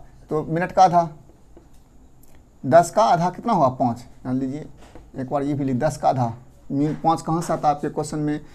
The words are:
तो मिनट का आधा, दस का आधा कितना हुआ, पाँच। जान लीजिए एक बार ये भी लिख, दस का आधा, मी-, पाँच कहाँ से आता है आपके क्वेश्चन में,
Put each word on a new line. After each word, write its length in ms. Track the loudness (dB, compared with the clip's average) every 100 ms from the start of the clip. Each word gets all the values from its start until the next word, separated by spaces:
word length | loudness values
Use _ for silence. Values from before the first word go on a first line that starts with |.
| -10 -20 -6
तो 120 | -6
मिनट 280 | -2 -2 -2
का 120 | 4
आधा, 240 | 6 6 0 -4 -20 -20 -20 -20 -20 -20 _ -20 -20 -20 -20 -20 -20 _
दस 260 | 4 4 6
का 120 | 2
आधा 260 | 2 4 0
कितना 220 | -4 -2
हुआ, 160 | 2 2
पाँच। 280 | 2 -2 -2
जान 400 | -10 -14 -6 -4
लीजिए 280 | -4 -8 -14 -18 -20 -20 -16
एक 160 | -12 -6
बार 120 | -4
ये 120 | -2
भी 100 | -2
लिख, 120 | -2 0
दस 180 | -2 0
का 120 | 0
आधा, 240 | 0 -2 -4 -16 -20 -6
मी-, 240 | -2 -2
पाँच 280 | 0 0 0
कहाँ 180 | 0 -4
से 100 | -2
आता 160 | 0 0
है 60 |
आपके 140 | 0 -4
क्वेश्चन 300 | -6 -6 -4
में, 220 | -4 -4 -8